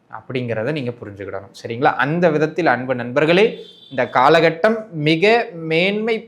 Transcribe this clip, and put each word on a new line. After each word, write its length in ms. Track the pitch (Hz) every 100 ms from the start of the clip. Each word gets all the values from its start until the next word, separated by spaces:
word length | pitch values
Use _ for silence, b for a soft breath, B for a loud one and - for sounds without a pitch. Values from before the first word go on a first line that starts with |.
| _ 110
அப்படிங்கிறத 540 | - 127 120 110 113 156
நீங்க 160 | 123 117
புரிஞ்சுக்கிடணும். 560 | 107 98 98 95 101 -
சரிங்களா? 300 | 113 117 135 -
அந்த 220 | 131 165 175
விதத்தில் 360 | 151 156 160 160
அன்பு 180 | 120 127 123
நண்பர்களே, 440 | 120 127 156 175 226 - - - -
இந்த 120 | 131 120 127
காலகட்டம் 600 | 135 165 165 160 220 226 - 160 151
மிக 240 | 160 202 233 - 170 160
மேன்மை 440 | 160 185 208 220 220